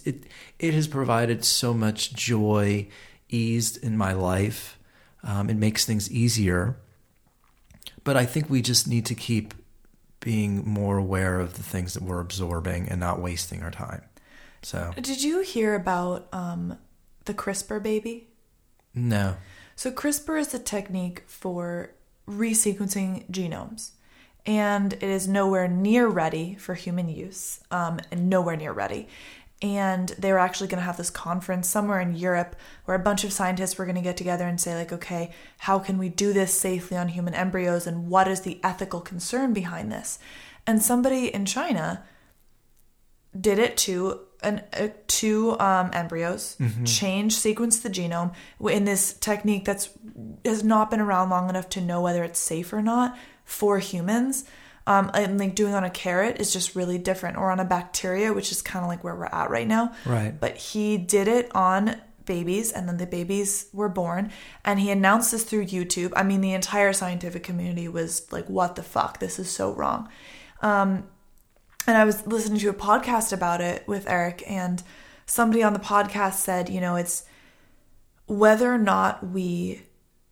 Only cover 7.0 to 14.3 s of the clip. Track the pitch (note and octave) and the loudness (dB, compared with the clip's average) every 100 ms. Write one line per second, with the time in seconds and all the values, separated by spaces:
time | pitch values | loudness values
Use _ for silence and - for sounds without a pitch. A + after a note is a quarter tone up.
7 | _ _ _ _ _ _ _ - - - | _ _ _ _ _ _ _ -20 -20 -8
8 | - C3+ B2 D#3 D3 C3+ A#2 A#2+ - A#2+ | 0 2 4 0 0 0 2 2 2 0
9 | A2+ A#2 - A2+ G#2+ - - - - _ | 0 -4 -2 -2 -2 -10 -20 -20 -20 _
10 | _ - A#2 A2 G#2 G2 G#2 G#2 G2+ G2 | _ -10 -2 0 2 0 -2 0 0 0
11 | F#2+ F#2+ F#2 F#2 F2 F2+ - F#2+ F2+ - | 0 2 2 0 -2 -6 -6 -4 -4 -6
12 | F#2 F2 F2+ F#2+ F2 E2+ F2 F2 F2+ F2+ | -6 -6 -6 -6 -4 -4 -4 -4 -4 -2
13 | F2 F2+ F2+ F2 - F2+ E2+ - - - | -2 -2 -4 -6 -8 -8 -10 -10 -10 -12
14 | - - _ | -16 -20 _